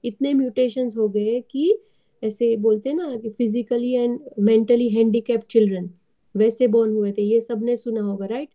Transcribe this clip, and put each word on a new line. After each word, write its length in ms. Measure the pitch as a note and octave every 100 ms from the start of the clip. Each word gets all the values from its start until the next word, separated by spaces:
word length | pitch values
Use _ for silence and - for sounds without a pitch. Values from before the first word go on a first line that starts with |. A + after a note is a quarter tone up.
इतने 300 | A#3+ G#3 C#4
mutations 600 | C#4 B3+ G#3+ B3+ A#3+ B3 A3
हो 120 | G#3+
गए 320 | G3+ G#3 B3
कि 380 | - C4+ E4 A4 _ _ _ _
ऐसे 320 | A3 G#3+ A#3 A3
बोलते 320 | A3 G#3+ C4
हैं 80 | D#4
ना 200 | E4 A#3+
कि 140 | A3+
physically 760 | - A#3 A#3 A3+ A#3+ B3 B3 A#3+
and 360 | B3 C#4+ - G3+
mentally 420 | A3+ A3+ A#3+ B3 G#3+
handicapped 540 | A3+ A3+ A3 A#3 - A3+
children 320 | G#3 F#3+ F3+ - _ _ _ G3+
वैसे 300 | A3 A3 B3
born 260 | A3+ A3
हुए 200 | G#3+ G3+
थे। 100 | G3+
ये 180 | G#3 A3+
सबने 360 | A3+ A3+ A#3 A#3+
सुना 240 | A#3+ A3
होगा, 260 | G3+ G3 G3
right? 220 | A#3+ D4+